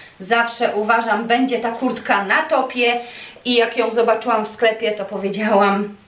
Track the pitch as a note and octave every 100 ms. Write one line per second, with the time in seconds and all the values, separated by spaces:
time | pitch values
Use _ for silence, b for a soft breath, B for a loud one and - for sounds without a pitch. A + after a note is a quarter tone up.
0 | B B F#3+ A#3 A#3 - A#3 G3+ G#3+ A#3
1 | A3+ G#3 A#3 B3 C4 A#3 A#3 A#3 B3+ G#3+
2 | - G3+ F#3+ C#4 D#4+ C4+ B3+ B3 A#3+ A#3+
3 | B B B B B3 A#3+ A3+ B3 A3 A#3
4 | A3+ A3 B3 A3 G#3+ - A3+ G#3+ G#3+ G#3
5 | G3 G3+ G3 F#3+ G#3+ G3+ G3+ G3+ G3+ -